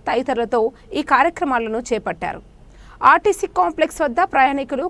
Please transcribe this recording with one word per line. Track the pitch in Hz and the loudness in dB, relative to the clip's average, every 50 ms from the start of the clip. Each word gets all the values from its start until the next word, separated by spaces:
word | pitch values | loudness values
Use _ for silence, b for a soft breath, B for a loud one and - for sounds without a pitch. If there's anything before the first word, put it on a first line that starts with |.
| - - | -4 -4
తదితరులతో | - 233 262 - 262 220 233 220 - 240 220 226 - b b b b 285 | -2 -2 -2 -2 -2 -2 -2 0 0 0 0 0 -4 b b b b -6
ఈ | 285 - | -2 2
కార్యక్రమాలను | 285 247 269 339 339 - 359 294 262 240 226 220 220 226 240 - | 2 2 2 2 0 -2 -4 -2 -2 -2 -4 -4 -6 -6 -6 -4
చేపట్టారు. | 240 214 - 202 - - 180 170 - - - - - - - b b b b b b b b - | -6 -4 -4 -6 -8 -6 -8 -8 -8 -10 -14 -20 -20 -20 -20 b b b b b b b b 6
ఆర్టీసీ | 302 339 - 427 370 - - - - 381 | 6 6 4 2 0 0 -2 -4 0 0
కాంప్లెక్స్ | 359 349 320 - 311 - - - 320 | 0 0 0 0 -2 -2 0 -2 -4
వద్ద | 285 233 277 359 392 - | -2 0 -2 -2 0 2
ప్రయాణికులు, | 277 262 262 277 277 208 - 285 254 302 | 2 2 2 2 -2 -4 -4 -4 -4 -4